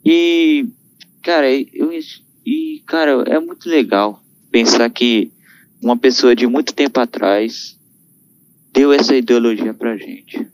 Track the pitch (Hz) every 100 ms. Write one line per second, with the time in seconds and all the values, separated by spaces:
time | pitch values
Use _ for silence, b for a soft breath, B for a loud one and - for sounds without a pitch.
0 | 151 170 170 170 160 147 123 - _ _
1 | - _ - 170 135 135 - - 156 170
2 | 156 - _ _ - 302 320 302 - 330
3 | 320 131 - 156 170 - 175 160 120 98
4 | 104 104 _ _ _ 117 117 117 117 117
5 | 120 113 - _ b b b _ 117 120
6 | 131 127 127 117 123 135 151 - 143 131
7 | 120 - 98 101 113 - - - _ _
8 | _ _ _ _ _ _ _ 131 143 143
9 | 131 135 117 120 117 107 110 110 117 107
10 | - - _ - -